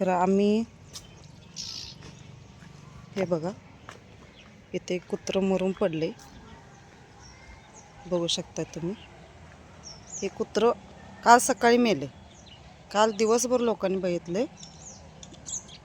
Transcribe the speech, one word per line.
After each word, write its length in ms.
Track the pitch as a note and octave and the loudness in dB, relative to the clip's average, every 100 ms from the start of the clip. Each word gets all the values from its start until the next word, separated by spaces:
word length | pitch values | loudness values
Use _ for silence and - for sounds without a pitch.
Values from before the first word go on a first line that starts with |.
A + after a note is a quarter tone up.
खरं 120 | F#3 | 0
आम्ही, 520 | F3+ F#3 G3 G#3 G#3+ A#3 - - - - - - - - - - - - - - - - - - - - - - - - G3+ | 2 4 4 4 2 -2 -10 -20 -20 -20 -20 -20 -20 -18 -14 -12 -12 -14 -16 -20 -20 -20 -20 -20 -20 -20 -20 -20 -20 -10 -4
हे 80 | |
बघा, 260 | F3 E3+ E3+ A3+ - - - - - - - - - - - | -2 -2 -4 -8 -16 -20 -20 -20 -20 -20 -20 -20 -20 -20 -10
इथे 200 | F#3 - | -8 -6
एक 120 | F3+ - | -6 -6
कुत्रं 360 | G3 - G3 | -8 -4 -2
मरून 300 | F#3+ F#3 F#3+ | 0 0 0
पडले, 380 | F3+ F#3+ D#3 D#3+ - - - - - - - - - - - - - - - - - - - F3 | 0 -2 0 -4 -6 -16 -20 -20 -20 -20 -20 -20 -20 -20 -20 -20 -20 -20 -20 -20 -20 -20 -20 -4
बघू 200 | F3 E3+ | -2 -2
शकता 360 | - - - | -4 -6 -8
तुम्ही. 320 | D#3+ E3 E3 A3 - - - - - - - - - - - - | -8 -6 -8 -8 -14 -20 -20 -20 -20 -20 -20 -20 -20 -20 -14 -8
हे 60 | G3 | -8
कुत्रं 420 | - A3 G#3 A#3 - - - - - | -6 -4 2 2 2 -6 -20 -20 0
काल 140 | G#3+ A#3+ | 8 8
सकाळी 380 | - B3 A#3 A#3+ | 8 2 4 6
मेले, 500 | A#3 D3 C#3 - - - - - - - - | 4 0 -2 -12 -20 -20 -20 -20 -20 -20 -2
काल 180 | G3+ A3 | 2 4
दिवसभर 500 | G3+ A3 A#3 A#3+ B3 | 4 2 2 2 2
लोकांनी 380 | A#3+ G3+ F#3+ F#3+ | 2 0 0 0
बघितले, 480 | F3+ E3+ - F#3 C#4+ - - - - - - - - - - - - - | -2 -2 -2 -4 -4 -6 -20 -20 -20 -20 -20 -20 -20 -18 -10 -10 -10 -18